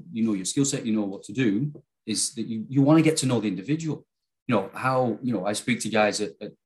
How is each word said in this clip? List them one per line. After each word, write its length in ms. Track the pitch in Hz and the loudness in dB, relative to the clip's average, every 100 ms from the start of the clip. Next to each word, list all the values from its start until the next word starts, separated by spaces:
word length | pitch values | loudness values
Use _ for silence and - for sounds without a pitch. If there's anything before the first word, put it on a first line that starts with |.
| - | -8
you 100 | 110 | -2
know 80 | 110 | 0
your 140 | 98 90 | 0 -2
skill 180 | - | 0
set, 220 | 139 - 113 | 0 -2 -2
you 100 | 107 | -2
know 80 | |
what 200 | 101 101 | -2 -6
to 100 | - | -8
do, 400 | 107 123 101 147 - _ _ - | -2 0 2 -2 -6 _ _ -6
is 280 | 104 - 117 | -4 -4 -6
that 120 | 110 | -6
you, 180 | 113 107 | -6 -2
you 120 | 135 | 4
wanna 200 | 139 160 | 6 8
get 160 | 156 - | 6 2
to 80 | 131 | 2
know 160 | 120 | 2
the 80 | 104 | 0
individual. 560 | 92 - 160 160 143 - _ _ _ - | -2 -2 -4 -4 -8 -10 _ _ _ -2
You 80 | 110 | 0
know, 140 | 95 | 0
how, 460 | - 131 127 123 107 | -4 -2 0 0 -2
you 120 | 123 | -2
know, 120 | 107 95 | -2 -2
I 80 | |
speak 260 | 104 - 113 | -4 -2 -4
to 80 | 107 | 0
guys 320 | 107 104 101 | 2 2 2
at, 100 | 101 - | -6 -8
at 120 | 101 - | -16 -14